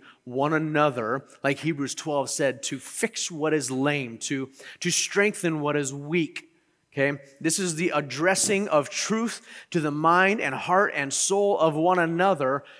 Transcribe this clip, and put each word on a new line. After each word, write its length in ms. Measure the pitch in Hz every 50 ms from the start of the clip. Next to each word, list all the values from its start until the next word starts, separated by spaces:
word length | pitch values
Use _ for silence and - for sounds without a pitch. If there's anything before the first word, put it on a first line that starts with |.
| - - - _ -
one 300 | 127 120 135 139 151 160
another, 720 | 156 160 156 151 147 151 147 127 127 110 107 127 139 - - - - -
like 160 | 139 139 139
Hebrews 340 | - 160 160 143 139 127 -
twelve 340 | - - 160 147 143 131 123
said, 340 | - - 147 135 123 127 -
to 160 | - 143 127
fix 500 | - - - - 233 220 - - - -
what 240 | 175 151 151 156 156
is 160 | 156 131 123
lame, 480 | 131 127 135 147 147 147 131 117 113 110
to, 300 | - - 147 135 135 131 - - - - - -
to 100 | - 175
strengthen 720 | 160 - - - - 196 202 214 - - - 170 160 151
what 160 | 143 147 147
is 180 | 147 143 131 139
weak. 520 | 143 143 147 165 180 156 - - - - _ _ _ _ _ _ _ _ _ -
Okay? 260 | 143 139 143 143 143 - - - -
This 200 | 147 160 160 202
is 160 | 190 180 160
the 160 | 156 180 - -
addressing 720 | 147 147 135 123 139 165 185 190 - - 214 202 196 208 -
of 200 | 156 147 135 -
truth 560 | - - - - 214 220 233 220 - - - - - - - -
to 100 | - 170
the 120 | 147 151
mind 500 | 147 151 160 165 175 180 185 196 208 233
and 140 | - 139 135
heart 380 | 120 - 170 180 190 202 - -
and 180 | 147 139 139 135
soul 460 | - - - 196 202 202 202 202 -
of 160 | 160 160 147
one 240 | 156 160 180 185 180
another 640 | 165 165 170 165 185 196 190 143 139 131 139 143 - - - -